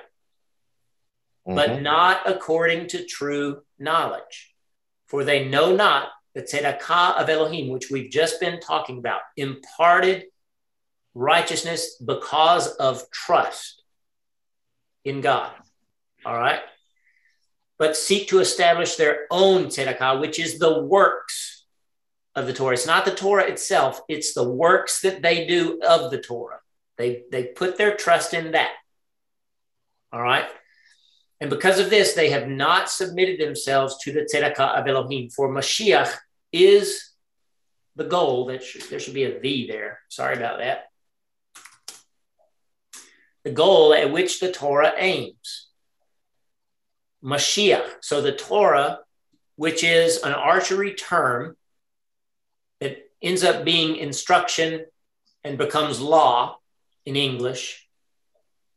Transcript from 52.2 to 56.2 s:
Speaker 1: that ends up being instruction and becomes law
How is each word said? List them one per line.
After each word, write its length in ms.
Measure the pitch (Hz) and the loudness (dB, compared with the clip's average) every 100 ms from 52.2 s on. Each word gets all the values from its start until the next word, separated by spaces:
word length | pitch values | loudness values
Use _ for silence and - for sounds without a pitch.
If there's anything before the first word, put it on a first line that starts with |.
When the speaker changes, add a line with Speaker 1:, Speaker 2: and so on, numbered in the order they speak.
| _ _ _ _ _ - | _ _ _ _ _ -10
Speaker 1:
that 200 | 139 - - - | -10 -10 -20 -10
ends 220 | 175 180 | -4 0
up 220 | 175 - 156 | 2 0 0
being 320 | 170 156 156 | 0 0 -4
instruction 880 | 147 135 - 180 175 - 165 160 160 _ _ _ _ _ | -6 -6 2 2 2 -2 -2 -4 -12 _ _ _ _ _
and 140 | 147 139 | -10 -6
becomes 420 | 139 147 147 120 | -2 0 -2 -4
law 580 | 143 160 | 2 4